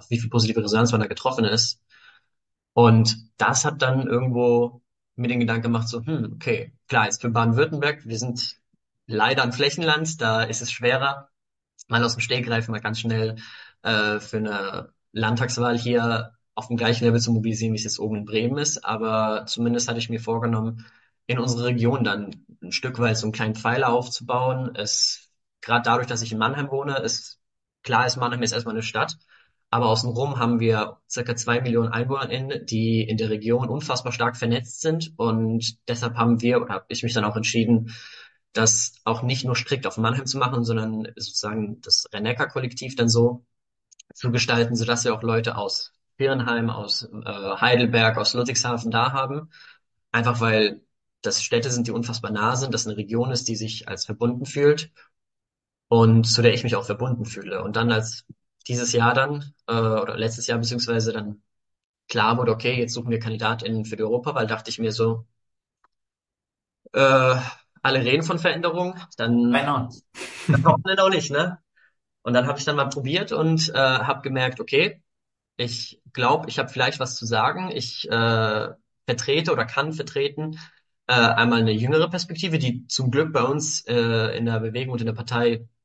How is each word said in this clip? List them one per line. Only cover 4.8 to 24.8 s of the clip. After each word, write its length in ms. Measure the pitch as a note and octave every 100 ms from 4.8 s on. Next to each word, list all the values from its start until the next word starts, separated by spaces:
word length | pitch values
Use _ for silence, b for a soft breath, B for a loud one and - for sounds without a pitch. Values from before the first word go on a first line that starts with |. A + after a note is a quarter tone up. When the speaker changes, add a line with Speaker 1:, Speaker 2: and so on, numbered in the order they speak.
| _ _ _
Speaker 1:
mir 140 | - A#2+
den 120 | B2
Gedanken 220 | A#2 A2+
gemacht, 260 | A#2 A#2 A#2
so, 160 | A#2
hm, 280 | B2 D#3+ A2
okay, 400 | - B2+ A2 - _ _
klar, 200 | A#2 G#2+
jetzt 160 | -
für 80 | A#2+
Baden-Württemberg, 760 | A#2 A#2 A#2 D#3 D3+ C#3+ D3 A2+
wir 120 | A2+
sind 380 | B2 A#2+ - - _ _ _ _ -
leider 360 | G#2+ A2+ C3
ein 80 | A#2+
Flächenland, 680 | B2 C#3+ D#3+ D#3+ D3+ D#3+ -
da 220 | A#2 A2
ist 200 | A2+ A2
es 100 | A2+
schwerer, 560 | - B2 C3 C#3 C#3 - _ _ _ _ _ -
mal 160 | A#2+
aus 140 | A#2+ A2+
dem 40 |
Stegreif 460 | - B2+ A#2 A2+ A2+
mal 140 | G#2+
ganz 180 | G#2+ A2
schnell, 380 | A#2 A2 A2 A2 B B B B
äh, 360 | - A2 G#2 G#2
für 200 | G#2+ A2
eine 520 | G#2+ G2+ G2 - - _ _
Landtagswahl 640 | G#2+ A2 A2+ A#2 - A#2+ A#2+
hier 540 | A#2+ A#2+ A#2 A2+ A2+ _ _ -
auf 100 | -
dem 100 | A#2
gleichen 280 | A2+ A#2
Level 160 | A#2 A#2
zu 100 | A#2
mobilisieren, 420 | A2+ A2+ A2 A2+
wie 40 | A2
es 80 |
jetzt 160 | - -
oben 160 | G#2+ G#2+
in 80 |
Bremen 340 | G#2 G#2+ A#2+ C#3+
ist. 260 | D3 -
Aber 600 | - A2 A2 A2 G#2+ A2 A2
zumindest 420 | - A#2+ A#2+ A#2+
hatte 120 | A#2
ich 100 | A2+
mir 80 | A2+
vorgenommen, 680 | A2+ A2+ A#2 A2+ A2+ A2+ B B B B -
in 120 | B2
unserer 280 | B2 A#2 B2
Region 360 | A#2+ A#2 B2
dann 420 | A2 G2+ G2+ - - -
ein 120 | F2+
Stück 260 | - B2+ A#2+
weit 180 | A#2 A2
so 100 | G#2+
einen 60 |
kleinen 220 | G#2+ A2
Pfeiler 360 | A2 A#2 B2 B2+
aufzubauen. 800 | B2 B2 - B2 B2 B2+ C3 C3
Es, 560 | -